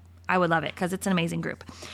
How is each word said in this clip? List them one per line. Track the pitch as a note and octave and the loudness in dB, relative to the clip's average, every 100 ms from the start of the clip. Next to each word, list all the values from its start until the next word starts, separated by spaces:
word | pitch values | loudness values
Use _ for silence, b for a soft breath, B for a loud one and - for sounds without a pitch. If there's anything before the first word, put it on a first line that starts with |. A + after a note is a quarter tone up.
| - - - | -20 -18 0
I | F#3 | 2
would | F3 | 4
love | E3 | 4
it | D#3 - | 0 -2
'cause | F3+ | -2
it's | F#3+ G3+ | 0 0
an | |
amazing | F3+ E3 E3 | 2 2 -2
group. | E3 - - B B | -4 -8 -12 B B